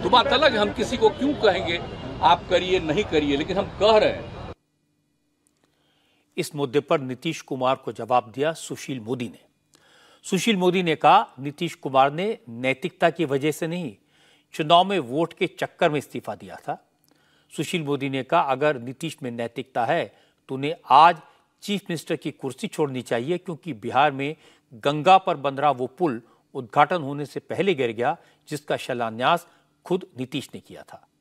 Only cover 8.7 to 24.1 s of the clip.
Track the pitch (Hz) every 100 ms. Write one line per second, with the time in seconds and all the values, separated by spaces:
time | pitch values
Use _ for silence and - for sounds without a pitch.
8.7 | 131 - 135 107 127 117 - _ _ _
9.7 | _ _ _ _ _ - 190 196 202 180
10.7 | 180 175 151 151 185 226 - 139 143 170
11.7 | - 151 131 139 151 196 226 - 117 127
12.7 | 131 175 - 170 165 160 139 147 151 170
13.7 | 170 160 95 _ _ _ _ _ - 151
14.7 | 170 190 196 123 135 165 - 180 - 131
15.7 | _ 175 151 - 127 - 101 98 82 -
16.7 | 160 _ _ _ _ _ _ _ - 151
17.7 | 180 147 143 135 135 123 165 151 131 151
18.7 | 139 120 135 165 - 127 117 117 - 123
19.7 | 131 117 165 123 _ _ _ _ 131 139
20.7 | 170 - 131 165 170 - _ _ _ -
21.7 | 202 - 165 - 160 160 - 135 120 214
22.7 | - 147 131 117 120 123 175 - 160 -
23.7 | 120 120 120 151